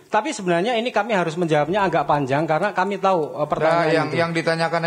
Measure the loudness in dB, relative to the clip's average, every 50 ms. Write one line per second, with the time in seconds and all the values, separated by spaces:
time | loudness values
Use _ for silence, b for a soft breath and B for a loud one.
0 | -8 -2 0 0 0 0 -4 -4 -2 0 0 2 0 0 0 -2 -2 -2 0 -2
1 | 0 0 0 0 0 -2 -2 -2 0 2 2 2 2 2 0 0 0 2 0 0
2 | 0 2 0 0 0 0 0 0 0 0 0 0 0 0 0 -2 -2 -2 -2 0
3 | 0 2 2 2 0 -2 -4 -4 -4 -2 -2 0 2 2 2 2 2 2 2 0
4 | 0 0 0 -2 -2 0 -2 -2 0 0 0 0 0 0 0 -2 -2